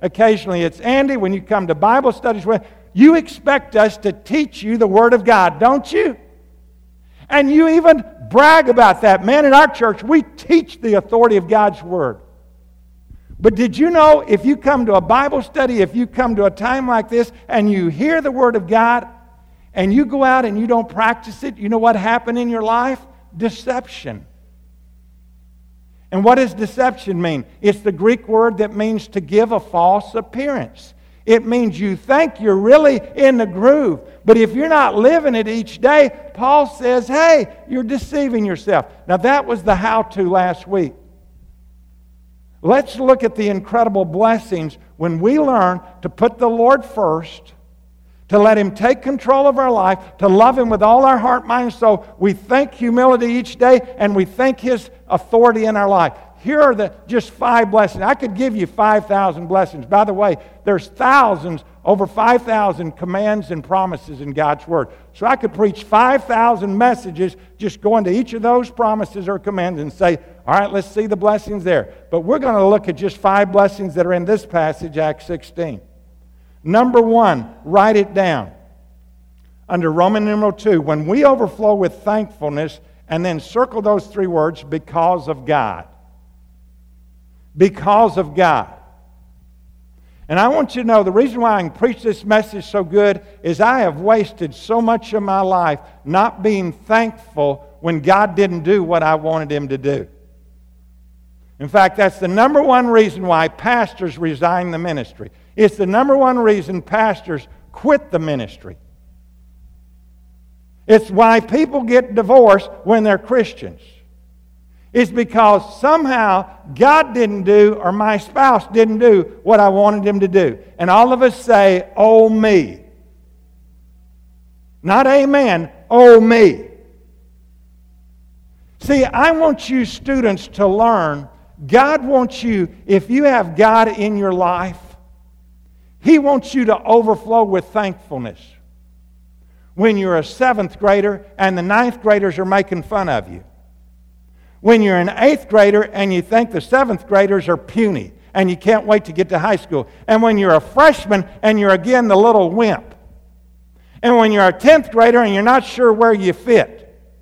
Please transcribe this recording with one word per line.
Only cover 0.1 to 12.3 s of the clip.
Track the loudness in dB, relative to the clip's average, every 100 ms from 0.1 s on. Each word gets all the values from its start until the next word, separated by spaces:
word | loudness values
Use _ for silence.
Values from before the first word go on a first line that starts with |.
| 0 0 0 -4 -4
it's | -4 -6
Andy, | -2 -2 -2 -4
when | -4
you | -6
come | -4 -4 -2
to | -2
Bible | 0 2 0
studies, | -2 -4 -4 -4
where | -4 -6 -20 _
you | 4 4 4
expect | -2 -6 -2 -2 0 0
us | 0 0
to | -8
teach | -8 -6 -4 -4 -8
you | -6 -2
the | 2
Word | 4 4
of | 2
God, | 4 2 2 2
don't | 0 0 -2
you? | -2 -2 -6 -16 _ _ _ _ _ _ _ _ _ -2
And | 0 4
you | 4 4
even | 4 4 2 -4 -18 0
brag | 4 6 6 4
about | 4 4 4
that. | 2 2
"Man, | 2 2 6
in |
our | 6 4
church, | 2 -2 -2
we | 0 0
teach | 0 -10 0 0 0 -8
the | -2 -2
authority | 0 2 2 2
of | 0
God's | 0 0 -2
Word." | -8 -6 -6 -8 -18